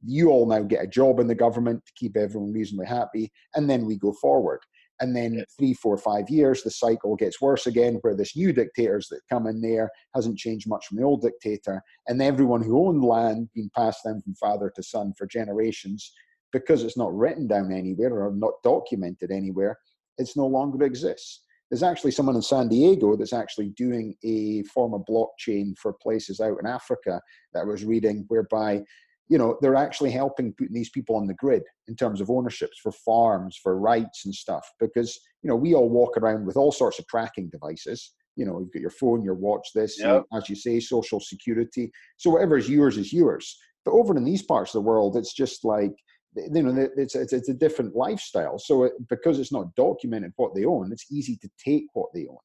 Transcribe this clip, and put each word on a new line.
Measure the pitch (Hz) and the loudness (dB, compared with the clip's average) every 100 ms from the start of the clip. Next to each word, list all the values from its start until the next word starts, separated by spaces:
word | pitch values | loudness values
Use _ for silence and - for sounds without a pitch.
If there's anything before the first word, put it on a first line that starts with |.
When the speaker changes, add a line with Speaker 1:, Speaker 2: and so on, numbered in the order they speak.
Speaker 1:
you | 110 139 170 | -4 2 6
all | 135 117 | 6 6
now | 110 | 2
get | 104 107 | 2 -2
a | 98 | 0
job | 120 135 120 | 4 4 6
in | 117 | 2
the | |
government | 117 117 117 120 117 _ | 4 2 2 -2 -4 _
to | - | -10
keep | 120 104 | -4 -2
everyone | 104 107 101 | -2 -4 -6
reasonably | 110 104 101 92 | -4 -6 -6 -6
happy, | 120 110 110 110 _ _ 156 | -4 -4 -4 -8 _ _ -2
and | 147 | 2
then | 131 110 | 2 0
we | 104 | 0
go | 98 | -2
forward. | 104 143 139 95 67 _ _ _ _ | 0 2 2 2 -4 _ _ _ _
And | 127 123 | -4 -2
then | 117 | -2
Speaker 2:
Yeah. | 113 - _ | -4 -8 _
Speaker 1:
three, | 139 | 0
four, | 123 113 101 | 2 0 0
five | 110 104 101 | 0 -2 0
years, | 151 143 131 | 4 4 4
the | - | -2
cycle | - 117 107 104 104 | -2 0 0 0 0
gets | 104 - | -2 0
worse | 139 135 - | 0 2 0
again, | 113 120 117 | 2 2 2
where | 117 | 0
this | 101 101 147 | 0 -2 0
new | 185 | 2
dictator's | 127 104 - 113 104 92 | 4 0 0 0 0 -4
that | 73 _ | -14 _
come | 123 113 | -2 -2
in | 110 | -2
there | 113 113 110 - _ | -2 0 -2 -6 _
hasn't | 135 113 101 | -4 -2 -4
changed | 117 110 104 | -6 -6 -6
much | 104 - | -6 -6
from | 101 | -2
the | |
old | 131 143 | 0 2
dictator, | 120 - 110 104 - 95 - _ - | 0 -4 -8 -6 -6 -8 -10 _ -6
and | 123 | 0
everyone | 135 135 135 117 | 0 4 4 4
who | 110 123 190 | 2 2 4
owned | 160 | 2
land, | 123 113 117 110 113 | 2 2 2 -2 -6
been | 113 104 | -8 -8
passed | - 117 113 | 0 0 -2
down | 113 110 | -8 -8
from | 98 | -10
father | 95 104 104 101 - | -4 -2 -2 -4 -8
to | |
son | 92 113 101 | -8 -6 -6
for | 98 98 | -8 -8
generations, | 117 107 104 113 110 95 104 - _ _ _ _ | -6 -4 -2 -2 -2 -8 -12 -12 _ _ _ _
because | 131 127 156 | -6 2 2
it's | 117 120 | 2 -2
not | 110 | -4
written | 92 123 165 131 | 2 0 0 0
down | 101 95 | 0 0
anywhere | 92 92 92 123 117 | -4 -4 -2 -2 0
or | 101 | -2
not | 101 110 - | -2 -2 0
documented | 120 147 - 110 90 90 90 | 2 2 0 -6 -6 -8 -6
anywhere, | 95 98 92 98 - _ _ _ - | -6 -4 -2 -4 -4 _ _ _ -10
it's | 127 147 | -6 -2
no | 135 | 0
longer | 135 139 139 | 0 -2 0
exists. | 139 123 151 - - - _ _ _ | 0 0 -6 -6 -12 -20 _ _ _
There's | 127 | 0
actually | 175 175 143 | 0 0 -2
someone | 127 135 123 | 0 2 0
in | |
San | 101 135 123 | 2 0 2
Diego | 113 160 190 107 | 6 6 6 4
that's | 107 107 | 2 0
actually | 120 107 - 104 | -4 -6 -6 -8
doing | 101 123 120 110 - | -4 -4 -2 -6 -8
a | 113 110 107 107 | -4 -2 -2 -4
form | 101 - 120 | -4 -2 -2
of | 104 | -2
blockchain | 95 113 113 - - 104 101 92 | -2 0 0 -4 -4 -2 -2 -4
for | 107 | -6
places | 98 - 110 - 98 | -6 -4 -4 -4 -4
out | 110 101 | -2 -2
in | 107 | -4
Africa | 123 - 127 - 90 - _ _ | -8 -4 -4 -4 -6 -8 _ _
that | 87 | -6
I | |
was | 92 104 | -4 -4
reading, | 107 113 110 107 104 | -2 0 0 -2 -2
whereby | 113 101 110 107 104 101 - _ _ _ | -2 0 -2 0 -2 -4 -20 _ _ _
you | 151 | 2
know, | 113 - | 2 2
they're | 139 | 2
actually | 135 143 - 139 | 4 2 -2 -2
helping | 123 139 - 123 | 0 -4 -2 -6
put | 101 - | -4 -6
these | 117 113 | -6 -6
people | - 123 110 | -8 -2 -2
on | 104 | -2
the | |
grid | 92 139 117 - _ - | -2 0 0 0 _ -18
in | 113 | -4
terms | 123 101 | -2 -2
of | 98 | -2
ownerships | 123 123 - - - | 0 -2 -4 -8 -6
for | - | -10
farms, | - - 113 117 98 92 - | -8 0 4 4 2 -4 -6
for | 95 92 | -2 0
rights | 104 117 110 - | 2 2 0 -8
and | 98 | -10
stuff, | 98 - 85 - _ | -10 -8 -8 -8 _
because, | 113 120 117 - _ _ | -2 0 -2 -6 _ _
you | - | -2
know, | 120 | 0
we | 151 | 4
all | 160 120 | 4 6
walk | 120 120 - | 6 4 4
around | 110 110 98 | 0 0 -2
with | 95 | 2
all | 143 | 2
sorts | 143 120 - | 4 0 0
of | 175 | -4
tracking | 117 113 - 90 | -4 -4 -6 -10
devices. | 78 73 80 - 78 - _ _ - | -10 -12 -10 -10 -10 -12 _ _ -8
You | 113 | -6
know, | 87 | -6
you've | 92 | -8
got | 82 | -8
your | 90 | -8
phone, | - 131 117 | 0 2 2
your | 98 | 0
watch, | 92 98 104 - | -2 0 -2 -2
this, | 110 107 101 | -2 -2 -2
you | 110 | 2
Speaker 2:
Yep. | 127 - | 2 2
Speaker 1:
as | 110 107 | -8 -6
you | 101 | -8
say, | - 117 | -2 -2
social | 117 123 110 107 | 0 -2 -2 -6
security. | - 98 - 113 117 - 117 - _ _ | -6 -12 -4 -2 -2 -4 -8 -10 _ _
So | 175 | 2
whatever | 165 190 147 | 4 6 4
is | 107 | 4
yours | 147 143 110 | 4 4 2
is | 98 | -2
yours. | 165 156 80 - - _ _ | 4 4 4 -6 -18 _ _
But | - | 4
over | 220 220 160 | 4 6 2
in | |
these | 123 190 | 2 -2
parts | - 131 92 | 2 0 2
of | 113 | -2
the | 104 | 2
world, | 110 101 110 | 4 4 0
it's | 104 | -4
just | - 131 - | -4 -4 -2
like, | 117 107 101 98 _ _ _ - | -2 0 0 -4 _ _ _ -12
you | 80 156 | -2 0
know, | 139 131 135 131 | 2 2 0 0
it's, | 131 131 | -4 -2
it's, | - | -2
it's | 127 127 | -2 -2
a | |
different | 127 156 156 117 104 | 0 0 2 -4 0
lifestyle. | 135 214 - - 80 - | -2 -2 -4 -4 -2 -6
So | - 135 | 0 4
it, | 127 - 120 | 4 0 -6
because | 123 170 139 | -2 0 0
it's | 131 | -2
not | 135 90 | -6 -6
documented | 85 151 165 123 110 90 - | 0 0 2 -4 -6 -8 -4
what | 120 | -4
they | 95 | 0
own, | 113 160 92 | 0 0 -4
it's | 117 - | -10 -10
easy | 147 127 113 | -8 -6 -8
to | 98 _ | -12 _
take | - 147 151 | -2 -2 -2
what | - 90 | -8 -8
they | 87 67 | -8 -12
own | 65 | -14